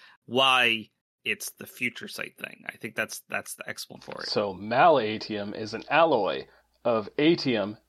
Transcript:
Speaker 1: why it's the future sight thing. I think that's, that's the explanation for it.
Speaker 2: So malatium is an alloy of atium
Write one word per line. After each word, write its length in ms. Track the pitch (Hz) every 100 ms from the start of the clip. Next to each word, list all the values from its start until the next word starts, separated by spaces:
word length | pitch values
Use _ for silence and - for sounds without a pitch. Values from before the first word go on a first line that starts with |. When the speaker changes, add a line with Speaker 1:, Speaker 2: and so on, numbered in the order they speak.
| - _ -
Speaker 1:
why 600 | 123 135 127 120 113 - _ _ _
it's 280 | - 104 -
the 140 | - 104
future 420 | - 123 - 107
sight 280 | - - -
thing. 260 | - - -
I 40 | -
think 200 | 113 117
that's, 260 | 107 - -
that's 260 | 101 -
the 140 | - -
explanation 440 | - - - -
for 80 | -
it. 60 | -
Speaker 2:
So 240 | 117 101
malatium 1000 | 90 104 123 170 143 107 107 - 104 101
is 200 | - 107
an 100 | 110 -
alloy 560 | 143 165 123 92 67 - _ _ _
of 240 | 120 113 101 -
atium 580 | 151 170 139 110 98 107